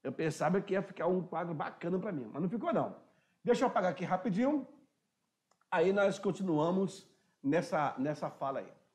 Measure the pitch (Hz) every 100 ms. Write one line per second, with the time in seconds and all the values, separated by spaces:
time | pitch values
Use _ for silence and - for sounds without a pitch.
0 | 135 127 160 - 151 190 202 185 196 -
1 | 170 185 170 165 175 156 - - 175 180
2 | - 160 110 135 175 214 320 220 117 -
3 | - _ _ _ 202 240 240 - 185 -
4 | 170 185 226 180 254 294 - - _ _
5 | _ _ _ _ _ _ _ 180 175 202
6 | 196 - 202 175 190 151 160 190 190 -
7 | - _ _ _ 139 156 170 165 139 -
8 | 139 151 156 - 139 135 98 - _